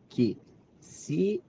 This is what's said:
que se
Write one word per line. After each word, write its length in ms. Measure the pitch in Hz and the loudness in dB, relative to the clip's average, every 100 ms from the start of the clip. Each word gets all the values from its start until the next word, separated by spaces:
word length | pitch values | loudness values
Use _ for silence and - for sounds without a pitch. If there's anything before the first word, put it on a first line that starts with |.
| - | -6
que 280 | - 113 - - - _ _ | 2 2 0 -12 -20 _ _
se 640 | - - - 151 196 214 | -20 -14 -4 0 0 -2